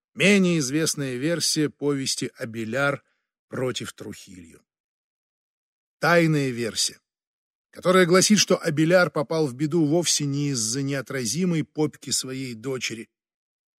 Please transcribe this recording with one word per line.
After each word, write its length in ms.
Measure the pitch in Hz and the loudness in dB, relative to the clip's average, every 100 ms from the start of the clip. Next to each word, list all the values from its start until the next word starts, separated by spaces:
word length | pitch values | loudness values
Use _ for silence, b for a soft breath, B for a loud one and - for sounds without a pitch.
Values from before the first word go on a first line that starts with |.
| _ | _
менее 460 | - 175 202 180 165 | 0 4 4 4 2
известная 560 | 127 147 156 151 135 123 | 0 0 -2 -2 -6 -4
версия 520 | 151 170 - 156 147 | -2 -2 -2 0 -2
повести 600 | - 143 139 127 - - - | -2 -2 -2 -2 -4 -6 -8
"Абеляр 640 | 123 113 110 123 143 135 _ _ _ _ _ | -10 -8 -6 -2 -2 -4 _ _ _ _ _
против 440 | 123 127 - 110 | -6 -4 -6 -10
Трухильо". 680 | - 104 98 - 90 82 80 _ _ _ _ _ _ _ _ _ _ _ _ _ _ | -14 -16 -16 -18 -20 -20 -20 _ _ _ _ _ _ _ _ _ _ _ _ _ _
Тайная 520 | 151 170 165 151 139 | 2 2 4 2 0
версия, 500 | 117 113 - - - _ _ _ _ _ _ _ | -4 -6 -4 -4 -6 _ _ _ _ _ _ _
которая 340 | - 175 185 175 | -4 2 4 6
гласит, 320 | 185 175 208 | 6 6 4
что 180 | - 185 | 4 2
Абеляр 480 | 190 147 160 180 175 | 0 0 4 4 4
попал 380 | 156 143 160 151 | 0 -2 -2 -2
в 60 | |
беду 300 | 123 151 170 147 | -2 -2 2 2
вовсе 380 | 170 160 - 143 | 2 2 0 -2
не 240 | 139 143 | -2 -2
из-за 320 | 131 110 131 | -2 -4 -4
неотразимой 840 | 139 139 123 135 117 165 185 160 | -4 -6 -6 -6 -4 -2 0 0
попки 460 | 135 - 151 - - | -4 -2 -4 -4 -6
своей 440 | - 127 131 131 | -6 -6 -8 -10
дочери 540 | 113 131 131 - 113 110 _ _ _ _ _ _ | -10 -8 -6 -6 -10 -14 _ _ _ _ _ _